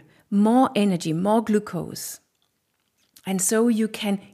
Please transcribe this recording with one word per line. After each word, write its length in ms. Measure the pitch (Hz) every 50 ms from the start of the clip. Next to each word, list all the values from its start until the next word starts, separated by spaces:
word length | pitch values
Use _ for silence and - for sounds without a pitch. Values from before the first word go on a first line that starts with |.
| - _ _ _ _ -
more 400 | 208 202 208 214 233 254 269 - -
energy, 400 | 208 208 202 185 160 - 160 156
more 280 | 165 185 202 214 233
glucose. 760 | 220 220 208 214 208 - - 165 156 - - - - - - - _ _ _ _ _ _ _ _ _ _ _ _ _ _ _ _ _ _ _ - -
And 160 | 190 190 185
so 280 | 175 - 220 220 233 240
you 200 | 226 208 220 214
can 320 | 214 - 214 208 196 190 - -